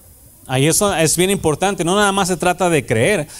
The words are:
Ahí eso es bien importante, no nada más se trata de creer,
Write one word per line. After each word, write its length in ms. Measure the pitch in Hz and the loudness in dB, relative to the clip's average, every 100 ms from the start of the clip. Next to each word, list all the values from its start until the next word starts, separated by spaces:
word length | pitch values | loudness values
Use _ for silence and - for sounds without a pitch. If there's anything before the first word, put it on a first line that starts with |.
| - - - - - | -20 -20 -20 -20 -4
Ahí 200 | 131 151 | 0 2
eso 260 | 160 202 | 2 0
es 220 | 160 160 165 | 0 0 2
bien 140 | 190 | 0
importante, 560 | 196 160 147 190 196 165 | 0 -2 0 -2 -2 0
no 100 | 202 | 2
nada 160 | 202 | 2
más 160 | 196 180 | 0 -2
se 100 | 170 | 0
trata 320 | 180 175 180 | -2 0 0
de 160 | 156 117 | 0 0
creer, 420 | 113 151 196 143 | 0 2 0 -4